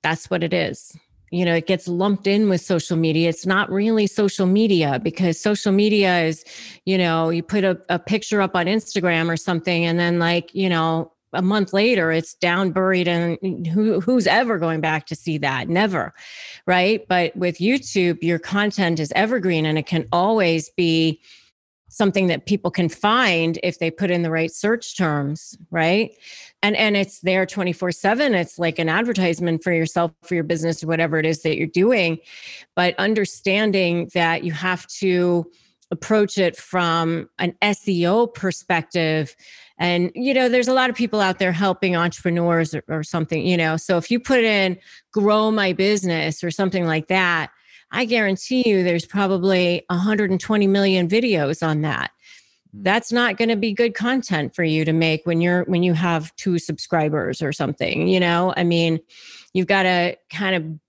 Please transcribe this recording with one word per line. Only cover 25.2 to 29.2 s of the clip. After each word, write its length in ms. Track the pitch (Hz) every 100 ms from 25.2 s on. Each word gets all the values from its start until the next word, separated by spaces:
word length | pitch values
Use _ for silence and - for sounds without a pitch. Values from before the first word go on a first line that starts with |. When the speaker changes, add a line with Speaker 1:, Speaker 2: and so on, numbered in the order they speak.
| 139 156 - - -
Speaker 1:
right? 480 | 170 160 196 226 - - - - _
And, 140 | 202 208
and 180 | 214 202
it's 240 | 196 -
there 260 | 180 185 185
twenty-four 460 | - 180 170 180
seven. 420 | 165 196 233 285
It's 240 | 196 170 -
like 220 | 170 160
an 80 | 160
advertisement 760 | 170 233 190